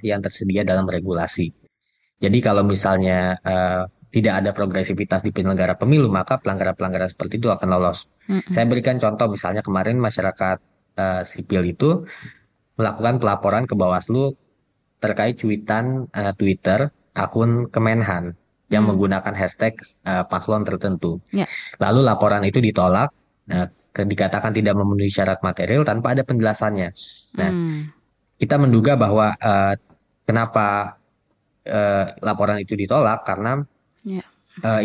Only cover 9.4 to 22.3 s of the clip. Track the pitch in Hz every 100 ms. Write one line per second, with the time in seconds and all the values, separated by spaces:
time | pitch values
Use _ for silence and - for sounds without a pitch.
9.4 | 90 107 107 95 101 123 113 - 92 -
10.4 | 92 92 _ _ _ - 95 92 87 -
11.4 | 90 92 87 85 147 175 175 - - -
12.4 | _ _ _ - 107 - 113 127 110 101
13.4 | 101 104 127 104 92 90 - 123 139 -
14.4 | _ _ _ _ _ _ 107 104 110 -
15.4 | 107 104 107 107 123 131 120 - 101 98
16.4 | 98 92 92 104 147 - _ - - 117
17.4 | 117 120 120 113 110 113 101 90 87 87
18.4 | _ _ - 104 104 95 98 95 104 98
19.4 | 90 - 110 110 - - 95 92 90 92
20.4 | - 107 98 92 101 87 85 85 - 196
21.4 | - - - - 98 120 127 104 104